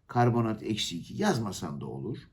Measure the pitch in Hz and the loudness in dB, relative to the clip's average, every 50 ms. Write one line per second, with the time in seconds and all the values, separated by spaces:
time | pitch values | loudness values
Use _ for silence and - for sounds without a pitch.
0 | _ - - 123 120 123 113 120 113 110 107 - - - 110 104 - - 87 85 | _ -2 2 4 6 6 6 4 2 2 0 -2 -4 -4 -2 -2 -2 -4 -6 -8
1 | - - 113 120 - 208 165 117 113 101 92 - 92 82 71 69 71 71 62 69 | -8 -8 -4 2 2 2 2 2 0 -4 -4 -6 -6 -8 -8 -8 -8 -8 -8 -8
2 | 67 104 139 - - - | -6 -8 -8 -10 -12 -18